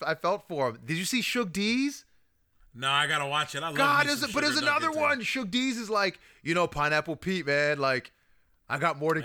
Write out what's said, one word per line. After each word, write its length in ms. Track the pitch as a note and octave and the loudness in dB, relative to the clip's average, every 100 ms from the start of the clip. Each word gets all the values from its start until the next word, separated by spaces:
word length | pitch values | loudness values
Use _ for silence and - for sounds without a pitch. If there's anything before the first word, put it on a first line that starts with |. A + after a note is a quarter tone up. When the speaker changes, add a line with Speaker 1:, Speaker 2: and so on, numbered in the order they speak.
| D3 | -4
Speaker 1:
I 80 | |
felt 320 | D#3 E3+ G3+ - | -2 0 -2 -4
for 220 | D#3+ C3 | -2 -2
him. 80 | A#2 | -2
Did 120 | A#2 D#3+ | -6 -4
you 60 | |
see 160 | F#3 B3+ | -2 -2
Suge 300 | - B3 G#3 | 0 -2 -2
D's? 520 | F3 G#3 A#3+ C#4+ C4+ - _ _ _ _ _ - | -2 0 2 0 -4 -18 _ _ _ _ _ -20
Speaker 2:
No, 160 | A#2 C3+ | -6 0
I 200 | C#3+ D3 | 2 2
gotta 180 | D3+ C#3 | 0 0
watch 300 | D3 D3 C#3+ | 0 -2 -4
it. 80 | |
I 20 | D#3+ | -6
love 60 | D3+ | 2
Speaker 1:
God, 300 | C#4 C#4+ C#4+ | 4 4 4
Speaker 2:
me 60 | |
Speaker 1:
is 80 | C#4+ | 2
Speaker 2:
some 100 | C#4 | 0
Speaker 1:
it, 20 | |
but 100 | C4 | 0
there's 120 | D4 | 0
Speaker 2:
Sugar 120 | C#4+ D4+ | 2 2
Speaker 1:
another 200 | D4 D#4+ | 2 2
Speaker 2:
Duncan, 140 | D#4 | 0
too. 80 | D4 | 2
Speaker 1:
one. 120 | C#4 | 0
Suge 280 | G#3+ C4 G#3+ | -2 -4 -2
D's 260 | B3 C4 A#3 | -2 -2 -2
is 120 | G#3+ | -2
like, 300 | G#3+ G3 - - - | 0 0 -2 -16 -12
"You 100 | C#3+ | -2
know, 140 | E3+ E3+ | 0 0
Pineapple 480 | D3 D3 D3+ D#3+ D3+ | 0 2 2 0 -4
Pete, 280 | F3 F#3 | -2 -2
man, 340 | C#3+ C#3+ D3 D3 | 0 2 2 2
like, 320 | C3+ C3 - _ _ _ _ _ - | 0 0 -4 _ _ _ _ _ -8
I 100 | C3+ | -2
got 180 | E3 C#3+ | -2 0
more 160 | D3+ | 0
to 40 | D#3+ | 0